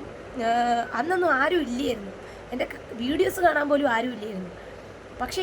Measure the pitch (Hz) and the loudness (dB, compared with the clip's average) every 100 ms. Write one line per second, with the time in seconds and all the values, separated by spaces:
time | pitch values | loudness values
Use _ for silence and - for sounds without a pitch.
0 | 294 - - 262 226 240 240 233 233 233 | -6 -12 -10 -2 2 4 4 2 0 0
1 | 311 359 349 262 302 359 240 240 277 214 | 2 4 4 4 4 2 0 -2 -2 -2
2 | 190 - - - - 247 - - - 220 | -6 -12 -14 -14 -8 -4 -4 -6 -10 -4
3 | 247 320 392 370 349 294 294 285 277 226 | 0 2 2 4 4 4 4 4 4 2
4 | 254 220 214 190 180 - - - - - | 0 -4 -6 -6 -8 -12 -14 -14 -16 -16
5 | - - 254 - | -12 -8 -4 -2